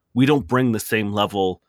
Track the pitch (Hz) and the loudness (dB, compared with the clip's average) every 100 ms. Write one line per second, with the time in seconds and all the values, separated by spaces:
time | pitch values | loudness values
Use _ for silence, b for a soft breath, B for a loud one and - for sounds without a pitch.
0 | _ 120 131 147 - 127 127 107 - 110 | _ 0 2 2 0 0 0 -2 -2 -2
1 | 101 104 101 101 95 90 | -2 -2 -2 0 -2 -4